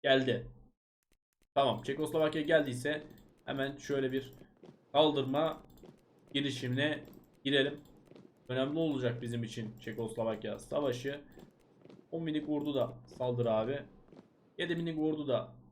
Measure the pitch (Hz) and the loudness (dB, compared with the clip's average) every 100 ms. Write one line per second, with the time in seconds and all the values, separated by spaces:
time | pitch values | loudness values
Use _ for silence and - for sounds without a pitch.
0 | 143 135 127 107 - - - _ _ _ | 6 6 6 0 -2 -16 -20 _ _ _
1 | _ _ _ _ _ - 139 110 - 139 | _ _ _ _ _ 2 2 0 -4 -4
2 | 151 160 156 156 151 160 139 123 139 - | 0 2 2 2 4 4 4 -2 -2 -4
3 | - - - _ - 135 135 143 - 139 | -6 -20 -20 _ -8 -4 -4 -6 -2 0
4 | 131 131 127 - - _ - - _ 139 | 0 -2 -6 -18 -20 _ -20 -20 _ 4
5 | 156 139 131 139 160 - - - - - | 6 4 0 0 0 -2 -14 -20 -20 -20
6 | _ _ - 139 143 123 127 127 147 151 | _ _ -8 -4 -4 -4 -2 0 0 -2
7 | - - - _ 135 139 135 147 - - | -10 -20 -20 _ 0 2 2 -2 -16 -20
8 | - - - _ - 127 135 156 160 135 | -20 -20 -20 _ -4 0 0 2 0 2
9 | 123 120 120 120 113 - 107 - - 110 | 0 -2 -4 -4 -4 -6 -8 -8 -10 -6
10 | 110 113 110 107 107 104 - 143 143 123 | -6 -2 -2 -2 -4 -8 -4 0 0 0
11 | 135 143 - - - _ _ _ - - | -4 -8 -12 -20 -20 _ _ _ -20 -20
12 | _ 165 165 151 151 147 147 135 117 - | _ -6 -2 -2 0 -2 0 0 0 -4
13 | - - 127 120 117 110 113 143 - - | -18 -4 -2 2 2 2 2 -2 -6 -20
14 | - - - _ _ - 170 170 170 156 | -20 -20 -20 _ _ -6 -2 0 -2 0
15 | 156 151 139 117 - - - | 0 0 0 0 -2 -14 -20